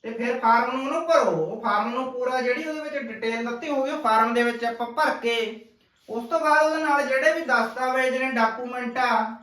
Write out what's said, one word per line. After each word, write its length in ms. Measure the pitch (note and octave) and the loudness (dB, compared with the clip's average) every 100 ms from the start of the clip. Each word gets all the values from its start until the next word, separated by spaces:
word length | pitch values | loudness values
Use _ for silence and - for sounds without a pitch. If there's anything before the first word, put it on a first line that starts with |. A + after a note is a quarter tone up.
ਤੇ 60 | A3 | -10
ਫਿਰ 280 | A#3 A#3+ A#3+ | -6 -4 0
ਫਾਰਮ 360 | A3+ A#3 A#3 C4 | 4 4 2 -2
ਨੂੰ 100 | C4+ | -2
ਉਹਨੂੰ 200 | D#4+ E4 | -4 2
ਭਰੋ। 240 | D#4+ A#3 | 4 4
ਉਹ 280 | E3 E3 A3+ | 0 -2 -4
ਫਾਰਮ 280 | A3+ G#3 A3+ | -2 0 0
ਨੂੰ 200 | A#3+ B3+ | -4 -6
ਪੂਰਾ, 280 | B3 B3 B3+ | -4 -2 0
ਜਿਹੜੀ 240 | B3 D#4 | 0 -2
ਉਹਦੇ 160 | D#4 D#4 | -2 -6
ਵਿੱਚ 160 | D4 C#4+ | -6 -8
ਡਿਟੇਲ 500 | A3+ G#3+ A3+ A3+ A#3 | -8 -6 -4 -4 -6
ਦਿੱਤੀ 240 | A#3 D#4+ | -6 -4
ਹੋਊਗੀ, 200 | C4+ C4+ | -2 -2
ਉਹ 120 | D4+ | 0
ਫਾਰਮ 320 | A#3+ A3 A#3 | 2 4 4
ਦੇ 80 | A#3 | 4
ਵਿੱਚ 220 | A#3+ A#3 | 0 0
ਆਪਾਂ 220 | A#3 A#3 A#3 | -4 -4 -4
ਭਰ 240 | A#3 D4 - | 0 0 0
ਕੇ 440 | A#3 A#3 G#3+ A3+ - _ _ _ - | -2 -2 -2 -6 -18 _ _ _ -10
ਉਸ 200 | A3+ A#3+ | -8 -2
ਤੋਂ 100 | E4 | 0
ਬਾਅਦ 220 | D#4 D4+ | 4 6
ਉਹਦੇ 200 | D#4 D#4 | 4 2
ਨਾਲ 220 | D#4 D4 C4 | 2 2 2
ਜਿਹੜੇ 260 | C4 D#4 | 2 2
ਵੀ 80 | E4 | 2
ਦਸਤਾਵੇਜ਼ 720 | D4+ B3+ A#3 B3+ B3+ C4 B3+ B3+ | 0 0 0 -2 -2 0 0 0
ਨੇ, 140 | C4 | -2
ਡਾਕੂਮੈਂਟ 640 | A#3 A3+ A#3 B3 B3 A#3+ B3+ | 0 0 0 -8 -6 -6 0
ਆ 380 | A3+ A3 A3 A#3 | 2 2 0 -8